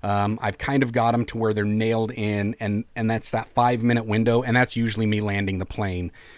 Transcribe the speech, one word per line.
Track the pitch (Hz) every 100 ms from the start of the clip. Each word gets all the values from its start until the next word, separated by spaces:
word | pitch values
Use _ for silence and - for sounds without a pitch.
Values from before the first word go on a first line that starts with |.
Um, | 101 101 101 110
I've | 107 98
kind | - 139
of | 127
got | 117 117
'em | 117
to | 117 117
where | 110
they're | 104
nailed | 104 107 113 113 110
in, | - 104 104 101 117
and, | 107 104 -
and | - 110
that's | 113 -
that | 113 -
five-minute | - 120 120 120 113
window, | 110 107 113 117
and | 123
that's | 127 123 117
usually | 113 104 110
me | 107
landing | 104 101 98 95
the | 98
plane | - 101 90 87 - -